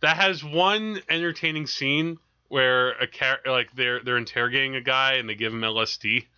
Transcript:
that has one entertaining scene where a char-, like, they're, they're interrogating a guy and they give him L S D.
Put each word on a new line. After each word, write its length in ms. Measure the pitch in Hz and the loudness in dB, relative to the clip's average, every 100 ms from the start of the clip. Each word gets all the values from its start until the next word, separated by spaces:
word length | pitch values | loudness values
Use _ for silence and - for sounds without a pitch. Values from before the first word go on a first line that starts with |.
that 140 | 156 160 | 0 2
has 260 | 190 165 | 2 0
one 560 | 147 156 185 214 214 208 - | -2 2 2 2 -2 -6 -4
entertaining 580 | 165 170 165 165 156 147 | -2 -2 -2 -4 -4 -6
scene 520 | - 139 147 165 165 _ _ - | -4 -2 0 -2 -6 _ _ -4
where 420 | 135 127 127 127 | 2 4 4 2
a 160 | 120 123 | 0 -4
char-, 340 | - 131 131 135 | -2 0 0 0
like, 260 | 127 120 | 0 0
they're, 280 | 127 123 123 | -2 0 0
they're 140 | 123 123 | 0 -2
interrogating 580 | 117 123 120 131 135 131 | 0 -2 0 0 -2 -2
a 40 | |
guy 320 | 123 131 135 | 0 2 2
and 120 | 131 113 | 2 -2
they 100 | 104 | -4
give 180 | 113 | -4
him 100 | 113 | -2
L 160 | 113 110 | -2 0
S 160 | 110 - | -2 -2
D. 320 | 104 120 - | -2 -2 -2